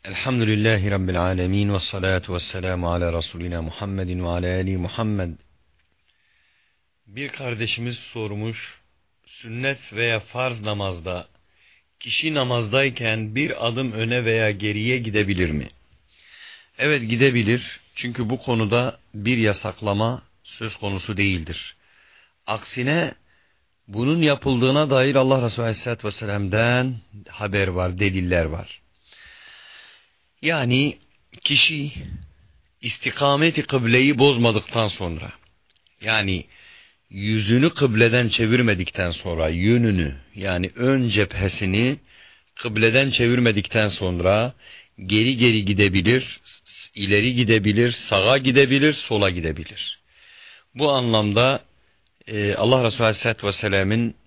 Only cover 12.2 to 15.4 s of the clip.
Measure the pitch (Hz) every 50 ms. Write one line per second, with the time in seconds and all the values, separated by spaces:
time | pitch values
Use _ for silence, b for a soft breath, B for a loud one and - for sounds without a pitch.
12.2 | 156 160 156 147 131 123 123 120 113 101 107 135 139 135 120 - 120 113 110 110
13.2 | 110 107 110 127 147 143 - - 117 117 113 127 135 123 107 110 113 113 120 123
14.2 | 117 113 113 113 110 107 104 92 104 107 104 107 107 120 127 127 117 110 101 107
15.2 | 104 95 101 90